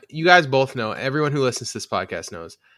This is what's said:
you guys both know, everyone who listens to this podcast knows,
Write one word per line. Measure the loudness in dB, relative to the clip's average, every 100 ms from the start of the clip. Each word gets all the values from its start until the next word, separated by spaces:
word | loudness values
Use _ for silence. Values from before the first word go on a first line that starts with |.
| -10
you | 0
guys | 6 6 6
both | 2 0 -2
know, | -4
everyone | -4 -4 -2 -2
who | 0
listens | -2 -2 -8
to | -10
this | -4
podcast | -4 -4 -8 -10
knows, | -12 -14 -18 _